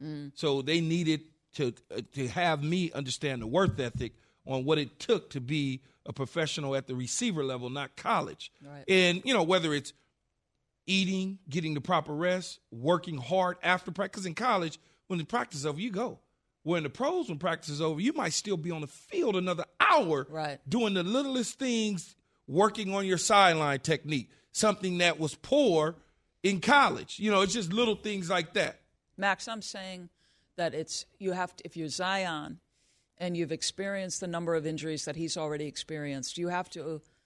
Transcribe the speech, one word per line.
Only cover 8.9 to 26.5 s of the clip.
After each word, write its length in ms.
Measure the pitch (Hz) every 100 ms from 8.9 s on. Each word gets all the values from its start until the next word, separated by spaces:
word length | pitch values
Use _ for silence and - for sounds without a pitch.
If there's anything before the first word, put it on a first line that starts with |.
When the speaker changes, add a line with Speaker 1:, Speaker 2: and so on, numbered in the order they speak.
| 185 180 180 254
Speaker 2:
you 80 |
know, 100 | 233
whether 300 | 160 185 160
it's 200 | 147 - - _ _ _ _ _ _ _ _ -
eating, 540 | 190 185 190 190 196 -
getting 240 | 160 156
the 80 | 147
proper 320 | 147 170 151
rest, 460 | 147 175 180 170 - _
working 460 | 117 139 175 180 147
hard 400 | 123 190 180 175
after 260 | 175 185 -
practice. 280 | 175 196 208
'Cause 40 | 185
in 100 | 160
college, 420 | 247 202 165 - _ _ -
when 100 | 180
the 80 | 147
practice 360 | 240 240 147
is 40 | 147
over, 140 | 147
you 100 | 233
go. 280 | 190 240 120 _ _ _ _
Where 140 | 151 175
in 60 |
the 60 | 147
pros, 400 | - 277 370 240
when 100 | 147
practice 300 | 180 160 -
is 120 | 147
over, 180 | 160 156
you 120 | 233
might 200 | 320 180
still 240 | - 208 180
be 120 | 165
on 100 | 160
the 60 | 147
field 480 | - - 359 277 185
another 300 | 185 175 - -
hour 480 | - 320 175 143 127
Speaker 1:
Right. 300 | 156 151 139 135
Speaker 2:
doing 240 | 226 220
the 100 | 190
littlest 540 | 175 254 277 254 214 -
things, 580 | 254 233 214 185 - - _ _ -
working 460 | 147 208 220 190
on 120 | 196 190
your 100 | 180
sideline 640 | - 208 190 160 147 139
technique, 500 | - 151 147 147 - _ _
something 480 | - 214 196 185 175
that 200 | 175 151
was 140 | 156 -
poor 600 | - 285 262 160 156 170 _ _ _ _
in 180 | 190